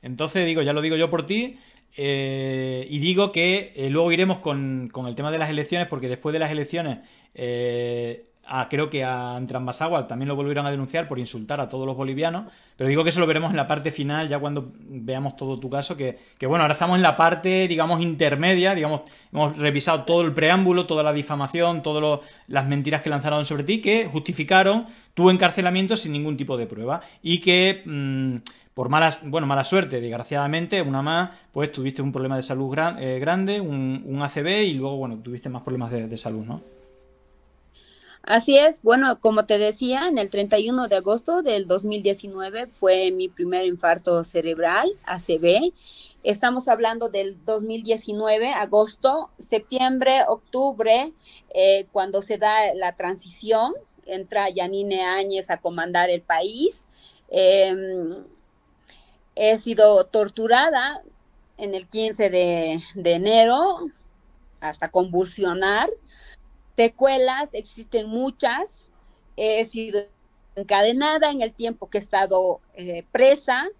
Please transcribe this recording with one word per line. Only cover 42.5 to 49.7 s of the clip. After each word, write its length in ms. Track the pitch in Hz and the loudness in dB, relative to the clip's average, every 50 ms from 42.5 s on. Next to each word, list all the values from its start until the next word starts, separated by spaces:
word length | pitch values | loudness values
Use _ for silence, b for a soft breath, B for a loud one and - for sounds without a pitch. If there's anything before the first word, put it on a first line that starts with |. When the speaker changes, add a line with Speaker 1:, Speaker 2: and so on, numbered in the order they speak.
| 196 226 247 | -8 -10 -10
Speaker 2:
fue 440 | 247 _ _ - 190 185 185 190 185 | -10 _ _ 4 4 4 4 4 0
mi 160 | 185 185 185 | 0 -2 -4
primer 380 | 180 _ - 175 175 180 180 185 | -6 _ -6 -4 -2 -2 0 0
infarto 580 | 185 175 175 - 170 170 175 - 180 175 170 165 | -2 -2 0 2 2 2 2 2 0 0 0 0
cerebral, 680 | - - 170 160 165 165 160 170 165 175 208 269 359 403 - _ | -2 -2 -2 -2 -2 -2 0 0 2 2 2 0 0 -2 -4 _
A 160 | - 180 180 | -8 -8 -8
C 180 | 175 - 170 | -2 -2 -2
V. 360 | 156 165 170 180 214 302 359 - B B B B B B B B B _ | 2 4 6 6 6 4 0 -4 B B B B B B B B B _
Estamos 460 | - 208 208 - 247 247 254 254 269 | -2 -2 2 0 0 0 0 2 2
hablando 400 | 233 220 233 220 226 233 233 226 | 2 4 2 -2 0 -2 -6 -4
del 340 | - 196 196 196 196 175 _ | -2 -2 -4 -4 -6 -10 _
dos 200 | - 220 214 208 | -4 -2 -2 -2
mil 200 | 220 226 226 220 | -6 -8 -8 -2
diecinueve, 640 | 214 226 226 - - 208 208 214 220 214 214 226 262 | -2 -2 -2 -2 -8 -6 -2 2 2 2 2 2 0
agosto, 800 | 277 214 208 208 202 208 214 214 - _ - 262 269 320 311 - _ | -2 -2 -2 2 4 4 4 4 0 _ 2 2 2 2 -4 -8 _
septiembre, 840 | - - - - 220 220 _ | -20 -6 -2 -2 -2 -2 _